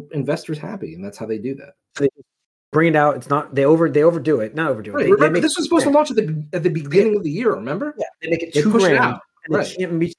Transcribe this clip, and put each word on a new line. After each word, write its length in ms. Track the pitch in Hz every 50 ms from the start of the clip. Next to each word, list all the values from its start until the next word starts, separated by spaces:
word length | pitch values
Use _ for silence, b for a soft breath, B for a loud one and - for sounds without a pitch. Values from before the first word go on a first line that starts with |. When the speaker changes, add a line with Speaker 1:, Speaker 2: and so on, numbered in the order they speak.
| 147 -
Speaker 1:
investors 460 | - 151 127 120 151 - - - 160 151
happy, 380 | - 175 220 196 151 - 160
and 100 | - -
that's 100 | 101 -
how 120 | - 120 107
they 100 | 113 110
do 160 | 101 127 135
that. 200 | - - - - _ _ _ _
Speaker 2:
So 100 | - 143
they 40 | 143 - 147 139 _ _ _ _ _ _ _ _ _
bring 160 | - 151 165 170
it 80 | 156
out. 200 | 151 147 147 139 135
It's 120 | 123 -
not, 240 | 143 147 147 - -
they 120 | 139 139
over-, 220 | 139 160 165 170 156
they 140 | 135 147
overdo 380 | 147 165 170 165 131 156 151 120
it. 160 | 107 110 110
Not 160 | 151 165 151
overdo 180 | 131 107 104 104
it. 40 | 101
Speaker 1:
Right, 80 | - -
Speaker 2:
They, 60 | -
Speaker 1:
remember, 160 | 196 - - 160
Speaker 2:
they 60 | 160
make 80 | 175 -
Speaker 1:
this 120 | 311 - -
was 80 | 320 -
supposed 160 | 349 320 -
to 80 | 294
Speaker 2:
it 20 | 277
Speaker 1:
launch 160 | 294 302 294
at 60 | 254
the, 280 | 220 190 156 156 156 151 - -
at 100 | 175 156
the 80 | 175
beginning 440 | 156 160 147 139 143 190 208 226 208
of 80 | 208 180
the 60 | 160
year, 240 | 147 185 254 226 185
remember? 400 | 101 104 123 151 190 269 302 294 -
Speaker 2:
Yeah, 60 | 185 - - _ -
they 60 | 160
make 100 | 165 -
it 100 | 170 - -
Speaker 1:
They 80 | 147 147
Speaker 2:
two 80 | 214
Speaker 1:
pushed 160 | 208 226 190 180
it 20 | 147 131
Speaker 2:
grand, 80 | 127
Speaker 1:
out. 160 | 120 117 - - _ _ _ -
Speaker 2:
and 80 | 156 -
they 60 | 202
Speaker 1:
Right. 160 | - - - -
Speaker 2:
can't 140 | 185 170
reach 240 | 175 165 165 170 -